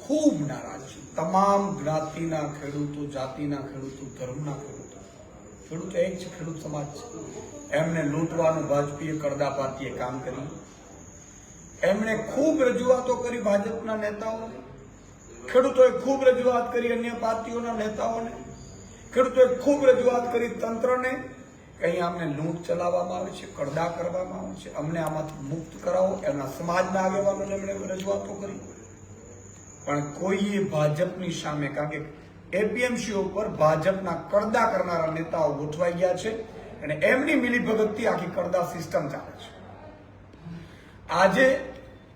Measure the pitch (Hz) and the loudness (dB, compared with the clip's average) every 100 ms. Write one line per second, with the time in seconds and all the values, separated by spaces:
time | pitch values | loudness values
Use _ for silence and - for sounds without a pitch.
0 | - 302 302 156 147 127 - - - - | -2 4 4 4 0 -4 -8 -10 -12 -16
1 | - - 165 190 202 196 196 147 143 156 | -10 -4 2 6 6 6 2 -2 -2 -2
2 | 156 175 165 156 143 - 143 147 147 147 | -2 -4 -2 -2 -4 -6 -6 -4 -4 -4
3 | 143 135 131 - 147 143 135 139 135 - | -6 -6 -6 -4 -4 -4 -6 -10 -10 -10
4 | 139 - 127 139 147 143 - - - - | -12 -10 -8 -6 -6 -6 -10 -14 -16 -18
5 | - - - - - - - 160 185 180 | -18 -20 -20 -20 -20 -18 -12 -10 -4 0
6 | 185 - 170 - 160 151 151 147 143 - | 0 -2 -10 -10 -8 -8 -8 -6 -6 -10
7 | - - - - - - - 147 165 165 | -12 -12 -12 -12 -14 -14 -2 0 2 0
8 | 143 151 165 165 160 160 139 143 143 - | 0 0 0 2 4 2 2 2 0 -4
9 | 156 156 147 135 139 139 131 - 127 101 | -6 -2 -2 0 0 0 -4 -4 -8 -6
10 | 123 131 127 135 147 - - - - - | -6 -6 -6 -8 -8 -12 -16 -20 -20 -20
11 | - - - - - - - - 175 208 | -18 -20 -20 -20 -20 -20 -20 -2 0 2
12 | 220 220 220 262 311 311 254 220 247 254 | 0 -2 -2 2 4 6 4 4 4 4
13 | 254 254 240 233 202 202 220 - 220 214 | 4 0 -2 -2 2 2 2 -4 -4 -4
14 | 208 208 220 220 226 - - - - - | -4 -4 -6 -6 -8 -12 -16 -18 -20 -20
15 | - - - - - 240 262 254 254 240 | -20 -20 -20 -14 2 4 6 8 8 6
16 | 254 277 254 247 247 240 240 240 233 233 | 0 4 6 6 4 2 2 0 0 0
17 | 240 233 226 226 233 233 233 220 214 - | -2 -2 0 0 -2 -4 -4 -2 -4 -2
18 | 226 226 226 - - - - - - - | -2 -2 -6 -8 -14 -16 -16 -18 -18 -20
19 | - 240 254 262 247 247 285 285 262 247 | -2 2 4 6 6 6 4 6 6 6
20 | 247 240 240 233 233 - 226 226 247 254 | 6 2 2 0 -2 -2 -4 0 2 2
21 | 254 262 - - - - - - 170 175 | 0 -4 -8 -14 -18 -20 -20 -4 -2 0
22 | 175 175 156 147 165 165 - 170 175 175 | -2 -2 -4 -2 -4 -4 -2 -2 2 0
23 | 180 180 196 - - - 147 156 175 170 | 0 -4 -6 -8 -12 -6 -4 -2 -2 -2
24 | 170 180 - 185 - - - 160 151 165 | -4 -4 -6 -6 -10 -10 -10 -6 -4 -2
25 | 156 156 147 - 139 165 - - 180 185 | -2 -2 -6 -8 -6 -6 -8 -6 0 2
26 | 190 - - 143 139 - 170 175 185 190 | 2 2 -2 -2 -4 -4 0 0 2 2
27 | 190 196 196 190 196 196 196 196 185 185 | 2 2 2 0 -2 -4 -4 -6 -6 -4
28 | 196 101 - 98 101 95 - - - - | -2 -2 -4 -8 -10 -10 -14 -18 -20 -20
29 | - - - - - - - - 143 147 | -20 -20 -18 -18 -20 -20 -20 -10 -4 -2
30 | 147 - 185 202 202 202 151 151 151 151 | -2 -4 0 2 2 2 2 2 2 2
31 | 185 185 175 151 160 147 139 147 151 151 | 0 -2 -4 -4 -4 -2 -2 -2 -4 -4
32 | 113 - - - - 180 214 233 247 220 | -8 -14 -20 -20 -4 0 2 2 0 0
33 | 208 196 180 202 202 151 156 160 185 190 | -2 -2 -2 -2 -2 4 6 6 4 2
34 | 190 170 - 202 214 240 226 190 180 170 | 0 -4 0 2 4 4 4 2 0 0
35 | 160 160 165 170 151 139 151 151 175 170 | 0 0 -2 2 2 2 -4 0 0 4
36 | 185 175 220 - - - - - 143 151 | 2 2 -2 -4 -8 -12 -14 -8 -4 2
37 | 190 254 302 285 240 240 220 214 214 - | 4 4 4 2 4 2 2 2 2 2
38 | 220 175 170 - 170 180 165 170 156 - | 0 0 -2 -2 0 0 0 -4 -2 -2
39 | 143 - - - - - - - - - | -2 -6 -10 -14 -16 -18 -18 -18 -18 -18
40 | - - - - - - - - - - | -20 -20 -20 -18 -14 -14 -16 -20 -20 -16
41 | - 175 190 247 262 269 - - - - | -2 6 6 8 6 6 -2 -12 -16 -20
42 | - | -20